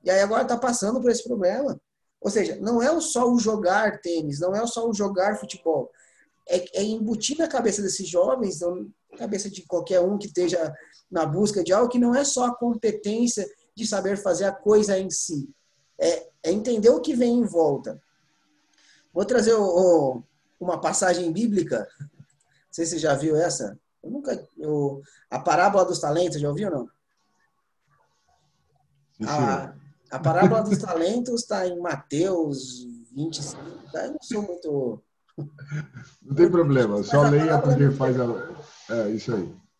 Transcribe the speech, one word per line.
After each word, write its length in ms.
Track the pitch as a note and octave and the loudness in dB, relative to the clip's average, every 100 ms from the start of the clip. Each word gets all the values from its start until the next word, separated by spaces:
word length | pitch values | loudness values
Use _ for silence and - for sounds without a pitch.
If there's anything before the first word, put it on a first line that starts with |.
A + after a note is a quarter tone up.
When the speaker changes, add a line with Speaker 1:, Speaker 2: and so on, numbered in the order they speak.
Speaker 1:
E 60 | F3+ | 2
aí 100 | F#3+ | 2
agora 240 | G3+ A3+ | 4 2
tá 120 | A#3 A#3+ | 0 0
passando 440 | B3+ A#3+ G3 B3+ | 0 0 -2 0
por 100 | B3 | 0
esse 140 | A3+ | 0
problema. 560 | - A#3 F3+ A3 C#4 - _ _ _ _ | -2 0 0 0 -4 -6 _ _ _ _
Ou 100 | G#3 | -2
seja, 260 | G#3 F#3+ - | 0 0 -4
não 260 | G#3 A#3 | 0 2
é 80 | B3+ | 2
o 100 | E4 | 0
só 280 | - A#3+ A#3+ | 0 0 2
o 100 | A#3+ | 4
jogar 640 | G#3 G#3+ F3 G3 A3 G#3 | 2 0 2 2 2 -2
tênis, 400 | F3 E3+ D3+ C#3 | -4 -4 -4 -2
não 140 | F3 | -2
é 80 | G3+ | -2
o 40 | A#3 | -2
só 220 | A#3 A#3 | -4 -4
o 60 | |
jogar 440 | G#3 G3+ G3 G3 G#3+ | -2 -2 0 0 -2
futebol. 520 | G#3 - E3 D3+ A#2+ _ _ _ _ _ - | -10 -6 -2 -2 -4 _ _ _ _ _ -2
É, 320 | F3+ F3+ F#3 | -2 -2 -4
é 20 | |
embutir 520 | G#3 A3 G#3+ A3 - D4+ | -2 -2 -4 -2 -4 -2
na 100 | D#4+ | -2
cabeça 340 | B3+ A3+ F#3+ | 0 0 0
desses 260 | G3 - F3 | -4 -6 -2
jovens, 520 | F3 F#3+ B3+ G#3 D#3+ | 0 2 0 -2 -4
na 580 | F3 F3+ G#3 _ _ - | -6 -6 -12 _ _ -12
cabeça 320 | A#3 G3+ G3 | -8 -6 -8
de 120 | F#3+ | -12
qualquer 380 | - F3 E3+ F#3 | -6 -6 0 2
um 160 | F3+ G3+ | 2 0
que 100 | - | -4
esteja 460 | - F3+ F3 D#3+ D3 - _ _ | -2 0 0 -4 -6 -20 _ _
na 160 | F3 D3+ | -2 0
busca 360 | D#3+ G#3 G3+ | 2 0 0
de 100 | E3 | 2
algo, 160 | G3 A#3+ | 2 2
que 100 | B3 | 4
não 160 | A#3+ | 2
é 100 | B3 | 2
só 220 | C#4+ B3+ B3 | 0 0 -2
a 80 | |
competência 960 | A#3+ A#3+ A#3 A3 G#3 G3+ A3+ A#3+ - F#3 - _ | -2 -4 0 -2 -2 -4 0 0 0 -6 -12 _
de 120 | - A3+ | -10 -4
saber 300 | G3+ F#3+ G3 | -2 -2 -2
fazer 280 | G3+ E3 | -2 0
a 80 | G3 | 0
coisa 460 | G3 G#3 G#3+ G3+ F#3+ | 0 4 4 4 0
em 120 | F#3+ | -2
si. 380 | - - D3+ C#3 _ _ _ _ - | -6 -4 -6 -8 _ _ _ _ -2
É, 300 | D#3+ E3 - _ | 0 0 -6 _
é 80 | D#3 | -2
entender 380 | G3+ B3 A3+ A3+ | -2 0 4 6
o 100 | G#3+ | 4
que 140 | - | 2
vem 240 | B3 A#3+ A#3+ | 2 4 4
em 60 | |
volta. 560 | G#3+ E3 D#3 C#3 - - _ _ _ _ _ _ _ _ _ _ _ | 2 2 2 0 -6 -14 _ _ _ _ _ _ _ _ _ _ _
Vou 120 | E3 | -4
trazer 300 | G3+ B3 G#3+ | 0 2 4
o, 80 | A3+ | 4
o, 600 | G3 F3 F#3 E3 C#3 B2 - _ _ _ | 4 4 6 6 4 -2 -12 _ _ _
uma 200 | F3+ E3 | -6 -2
passagem 520 | D#3+ - F#3 F3 F3 | 0 2 2 2 0
bíblica. 560 | E3+ A#3 G3+ D#3 A#2 G2+ _ | -2 0 0 0 -4 -6 _
Não 80 | C#3+ _ - _ _ _ _ | -18 _ -20 _ _ _ _
sei 140 | - | -6
se 80 | E3 | -4
você 60 | E3+ | -2
já 160 | D#3 | 0
viu 220 | C#3 D#3 D3+ | 0 2 2
essa. 420 | E3 - G#2+ G#2 _ _ | 0 -2 -8 -12 _ _
Eu 80 | - | -12
nunca, 360 | C4+ G3 A#2 - - | -8 -6 -8 -10 -12
eu, 440 | D3+ D3+ C#3+ C#3 - _ _ | -4 -2 -2 -4 -16 _ _
a 80 | C3+ | -4
parábola 460 | E3+ D#3 G3 G3 | 0 4 4 4
dos 140 | F3+ E3+ | 2 0
talentos, 420 | D3+ D#3+ F3 D3 | -2 0 0 -2
já 80 | D3 | -4
ouviu 200 | D3+ G#3 | -2 -4
ou 60 | |
não? 120 | D3+ A#2+ _ _ _ _ _ _ _ _ _ _ _ _ _ _ _ _ _ _ _ _ _ _ _ | -4 -8 _ _ _ _ _ _ _ _ _ _ _ _ _ _ _ _ _ _ _ _ _ _ _
Speaker 2:
Sim, 80 | |
Speaker 1:
A, 120 | A2+ D3 | -4 0
Speaker 2:
senhor. 380 | C3+ C3+ - - - _ _ | 0 -2 -6 -16 -20 _ _
Speaker 1:
a 80 | C3 | -4
parábola 440 | D#3+ E3+ G3 A3 | 0 4 4 4
dos 160 | G#3 G3+ | 0 -2
talentos 640 | F#3+ E3 E3+ A#3 B3 A#3 | -2 -2 0 -2 -2 -6
tá 220 | - G3+ F#3 | -4 -4 -4
em 140 | F3 | -4
Mateus 1040 | F3 C#3+ - C#3+ F#3 F3+ D#3 C3+ B2+ - B2 - - | -6 -6 -6 -2 0 0 -2 -4 -10 -14 -16 -18 -16
vinte 280 | C3+ D#3+ - | -8 -8 -8
e 40 | |
cinco. 200 | - - - - - | -12 -14 -16 -18 -12
Tá? 140 | D#3+ | -10
Eu 80 | A3 | -8
não 100 | D4+ | -10
sou 200 | - G#3 | -8 -6
muito 600 | G#3 F3 D#3+ C#3+ B2 A2 _ _ _ - D3 - - D3+ D3+ A#2+ - _ | -6 -8 -4 -4 -4 -8 _ _ _ -14 -14 -16 -12 -10 -10 -18 -20 _
Speaker 2:
Não 140 | A#2+ C#3+ | -6 4
tem 140 | E3+ | 4
problema, 480 | E3+ D3+ C3+ A2 G#2 | 6 4 4 2 0
Speaker 1:
Mas 80 | F#2+ | 2
Speaker 2:
só 180 | C#3+ | 4
Speaker 1:
a 60 | D3 | 6
Speaker 2:
leia 160 | D3 D#3+ | 4 4
Speaker 1:
parábola 160 | C#3+ | 2
Speaker 2:
porque 200 | D3 C3+ | 4 4
Speaker 1:
é 40 | C#3 | 4
muito 120 | - | 4
Speaker 2:
faz 180 | C3 B2+ | 0 0
Speaker 1:
legal. 200 | A#2+ A2 - - - - - | 0 -4 -8 -14 -20 -20 -6
Speaker 2:
a, 60 | |
é, 160 | A#2 G#2 | -2 -2
isso 240 | G#2+ - | -4 -4
aí. 220 | A2 D#2+ - _ | -4 -6 -12 _